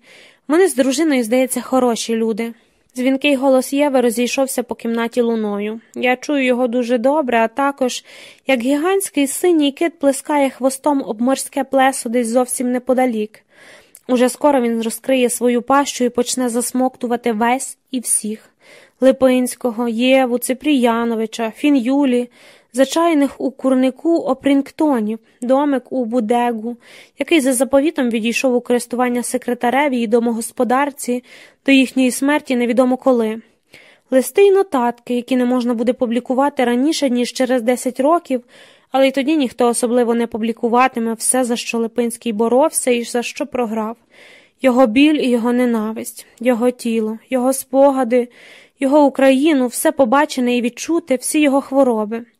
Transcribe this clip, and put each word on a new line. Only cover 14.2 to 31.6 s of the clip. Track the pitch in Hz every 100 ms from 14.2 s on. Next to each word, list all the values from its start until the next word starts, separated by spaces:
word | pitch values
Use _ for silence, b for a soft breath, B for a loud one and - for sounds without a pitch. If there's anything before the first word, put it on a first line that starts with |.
| 247
скоро | - 294 277
він | 240 226
розкриє | 226 - - 262 240
свою | - 247 240
пащу | - 269 277 -
і | 247
почне | 247 240 - 254
засмоктувати | 226 240 254 254 - 240 240 240
весь | 214 233 254 - - _
і | 254
всіх. | - - 214 220 _ _ b b b b
Липинського, | 262 262 262 254 247 - 254 220 240
Єву, | 226 254 262 254 240
Ципріяновича, | - 254 302 277 233 226 233 220 220 - 226 -
Фін'юлі, | 294 277 233 277 285 240 247 b b b b
зачаяних | 240 269 330 339 302 277 -
у | 269
курнику | - 262 254 262 254 330 339
опрінктонів, | - 262 277 277 277 - 311 254 208 220 b b
домик | 240 262 294 262 -
у | 262 226
Будегу, | 247 214 240 240 226 226 240 B B B -
який | 285 330
за | 254
заповітом | 240 262 277 294 320 247
відійшов | 226 220 226 269 240
у |
користування | 240 247 - 233 247 240
секретареві | 233 247 - 240 240 254 294 254
і | 226
домогосподарці | 233 233 226 226 - 240 254 285 277 - 247 - B B B